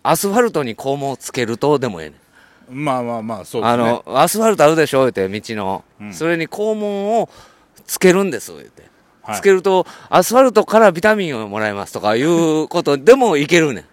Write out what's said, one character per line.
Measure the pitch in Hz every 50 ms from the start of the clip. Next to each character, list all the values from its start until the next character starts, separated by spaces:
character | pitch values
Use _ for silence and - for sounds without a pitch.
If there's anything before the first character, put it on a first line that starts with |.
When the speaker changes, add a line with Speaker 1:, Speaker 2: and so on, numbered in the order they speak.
Speaker 1:
ア | _ 131 160
ス | - -
フ | 202 196
ァ | 240
ル | 247 226
ト | - 160 143
に | 120 104
肛 | - - 135 139
門 | 143 139 139
を | 131
つ | - - -
け | - 131 120
る | 107 117 -
と | - 143 151
で | 135 123
も | 123 95 82
え | 78
え | 78
ね | 73 _ _ _ _ _ _ _ _ _ _ - 127
ん。 | 135 151
Speaker 2:
ま | 147 131
あ | 127 120
ま | 120 117
あ | 113
ま | 110 113 113 98
あ、 | 87
そ | - - 117
う |
で | 110
す |
ね。 | 113 120
Speaker 1:
あ |
の、 | 120 117 113 120 - - - 101 131
「ア | 160
ス | 175 - 214
フ | 220
ァ | 226
ル | 202
ト | 160 147
あ |
る | 151 160
で | 160 151
し | - -
ょ」 | 135 131
言 | 123
う | 98
て、 | 98 95
道 | 95 98 107 - - 113
の。 | 107 101 95 98 90 _ _ _ _
Speaker 2:
う | 104
ん。 | 104 95
Speaker 1:
「そ | - 156
れ | 165 170
に | 165 160
肛 | - - - 208 220 214
門 | 214 208 208 202 196 196 208 226 226
を | 185 - _ - - _ _ _ _ _ _ _ _
つ | - - -
け | - 185
る | 175 190 202
ん | 190
で | 139 101
す」 | - - 85
言 | 73
う | -
て。 | 53 _ 69 - _ _ _ _ _ _ _
Speaker 2:
は | _ - 107
い。 |
Speaker 1:
つ | 104 -
け | 196
る | 190 185
と、 | 175 196 190 185 170 - - - - -
「ア | - 170 180
ス | - 220
フ | 254
ァ | 269
ル | 254 208
ト | - -
か | - - 220
ら | 226 202
ビ | 165 175
タ | 165 214 214
ミ | 208 190
ン | 160 135 110
を | 110
も | 101 98 107
ら | 107
え | 107 101
ま | 101 95
す」 | - -
と | 95
か | 87 104 110
い | 117 139
う | 160 175 165 165 160 156 156 156
こ | - - 175
と | 160 151 143
で | 139 131 208 254
も | 269 247 220 165
い | 143 147
け | 160 175 170
る | 160 147 117
ね | 90
ん。 | - _